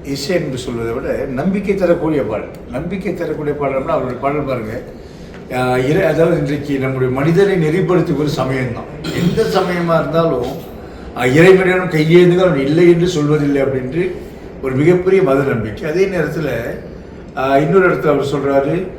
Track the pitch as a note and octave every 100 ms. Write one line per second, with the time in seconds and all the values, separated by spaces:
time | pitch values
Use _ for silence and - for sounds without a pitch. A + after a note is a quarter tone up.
0 | B2+ C#3 - F3+ D3+ B2 - A#2+ A#2 A#2
1 | D3 A#2+ C3 B2+ D#3 G3 F#3+ F#3+ F3+ E3+
2 | D#3+ D3+ G#2+ G#2+ - - - A#2+ E3 F#3+
3 | G3+ - E3 D3 D3 C#3+ C#3 C3 C#3+ D#3
4 | B2+ A#2+ C3+ D3 C#3 B2+ G#2+ A2+ - -
5 | - - - - - B2+ B2+ B2+ C3 E3+
6 | E3 D#3 E3 D#3+ C#3+ C#3+ - C#3 C3 C3
7 | B2+ B2+ D3+ E3+ G3 F#3 D#3 E3+ E3 F3
8 | D#3+ C#3+ D3 C3 C3 C3+ B2+ G#2+ - -
9 | - - F3 - A3 F#3+ F3+ F3+ E3+ D#3+
10 | C#3+ D#3+ E3 C3 A#2+ - - - - -
11 | - - B2 C3+ F3+ F#3+ F#3 F#3 F3+ D#3
12 | D#3 F3 F3 F3 F#3 C#3+ C3+ D#3 F3 E3+
13 | F3 D#3+ D3 D3+ C#3+ C#3 B2+ B2+ B2+ D3+
14 | F#3 - - - - - C3+ B2+ D#3 F3+
15 | F#3 F#3+ F3+ C#3 C3+ A#2 G#2+ - D#3 D#3+
16 | G3 F3+ D3 D#3+ D3 A#2 A#2+ - - -
17 | - - - - C3+ C#3 D#3 F#3+ F3+ D#3+
18 | D#3+ C#3 C3+ D3 C#3 C#3 C#3 E3+ F3+